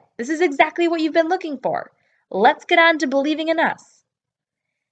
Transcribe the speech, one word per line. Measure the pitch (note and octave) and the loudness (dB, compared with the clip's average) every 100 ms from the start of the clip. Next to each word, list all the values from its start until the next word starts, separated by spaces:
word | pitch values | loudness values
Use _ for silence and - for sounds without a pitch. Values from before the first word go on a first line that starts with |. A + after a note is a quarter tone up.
| _ - | _ -12
This | A#3+ | -6
is | D#4 | -2
exactly | F4 C#4 D#4 D#4 E4+ | 0 0 -2 0 -2
what | E4 | 0
you've | D#4 | 0
been | E4 E4 | 0 0
looking | F#4 F4 C4+ | -2 -6 -8
for. | F3 - - _ _ _ _ | -6 -6 -8 _ _ _ _
Let's | F#3 A#3+ D4+ | 2 2 2
get | - F4 | 0 4
on | E4 D#4+ | 4 2
to | D4 | 0
believing | C4+ C#4+ D#4 D#4+ | 0 0 -2 -2
in | E4 | 0
us." | B3+ - _ _ _ _ _ _ _ _ _ _ _ | -2 -4 _ _ _ _ _ _ _ _ _ _ _